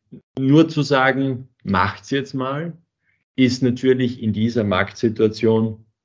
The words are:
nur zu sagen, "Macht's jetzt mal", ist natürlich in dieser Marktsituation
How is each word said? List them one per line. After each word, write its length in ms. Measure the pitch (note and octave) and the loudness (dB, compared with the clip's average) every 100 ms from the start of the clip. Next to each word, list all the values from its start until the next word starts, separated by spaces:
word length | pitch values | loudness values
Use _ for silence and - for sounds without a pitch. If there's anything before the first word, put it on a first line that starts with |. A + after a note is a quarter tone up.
| _ - _ - | _ -20 _ -4
nur 300 | C3+ D3 D#3+ | 4 4 4
zu 120 | D3+ | 0
sagen, 680 | C#3 C#3 C3 C3 C3+ B2+ - _ | 0 2 2 0 -2 -6 -10 _
"Macht's 460 | F#2+ F#2 G2 - - | -2 0 0 -4 -6
jetzt 240 | C#3 C3 | -6 -4
mal", 400 | C3 B2+ C#3+ E3+ - _ _ _ _ _ - | -6 -6 -6 -8 -12 _ _ _ _ _ 0
ist 280 | B2+ B2 | 0 2
natürlich 580 | B2+ B2 C3 B2+ B2+ B2+ | -2 0 2 2 0 -4
in 100 | A2 | -4
dieser 320 | G#2 A2+ A#2 | -2 0 0
Marktsituation 1200 | G#2 F#2 G#2 - A#2+ A2 A2 G#2+ A2+ A2 A2+ A2 _ _ | 0 0 -2 -2 -2 2 0 2 2 2 0 -6 _ _